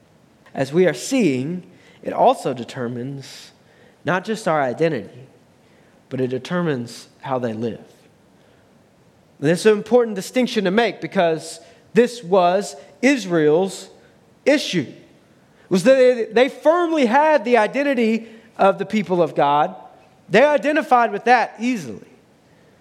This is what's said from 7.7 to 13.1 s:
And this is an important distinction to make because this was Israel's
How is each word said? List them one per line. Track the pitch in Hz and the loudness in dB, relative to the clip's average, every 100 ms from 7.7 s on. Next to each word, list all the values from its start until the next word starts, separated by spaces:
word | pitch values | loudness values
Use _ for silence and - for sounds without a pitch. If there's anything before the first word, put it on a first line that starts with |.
| 101 - _ _ _ _ _ _ _ _ _ _ _ _ _ _ _ | -8 -16 _ _ _ _ _ _ _ _ _ _ _ _ _ _ _
And | 143 | -2
this | 175 | 2
is | 220 | 4
an | 208 | 2
important | 208 247 226 196 | 2 2 2 -4
distinction | 180 254 247 220 | -4 -2 0 0
to | 190 | 0
make | 196 233 - | 0 0 -4
because | 160 196 170 160 - - - - _ | -6 0 0 0 -6 -18 -20 -20 _
this | 180 240 - | 2 2 -2
was | 170 190 175 185 196 - - - | 0 2 2 0 -4 -12 -20 -2
Israel's | 254 | 0